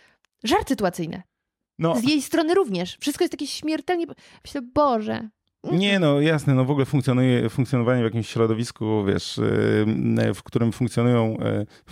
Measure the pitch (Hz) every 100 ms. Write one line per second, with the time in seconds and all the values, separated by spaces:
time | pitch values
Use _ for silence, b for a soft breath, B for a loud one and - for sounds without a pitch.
0 | b b _ _ 220 381 - 247 190 175
1 | 160 180 - _ _ _ _ - 160 240
2 | 247 302 - 330 320 370 294 170 180 -
3 | 285 - 359 - 285 - 311 311 - 359
4 | 339 - B B - 285 240 285 285 233
5 | 214 226 220 _ _ _ - 170 202 196
6 | 156 143 151 156 139 131 127 147 131 147
7 | 135 123 131 123 120 - 123 127 117 127
8 | 113 113 104 117 113 110 120 - 110 107
9 | 98 92 - - 107 107 110 107 107 113
10 | 117 113 110 101 - 120 117 - 120 -
11 | 120 120 110 110 110 104 104 b _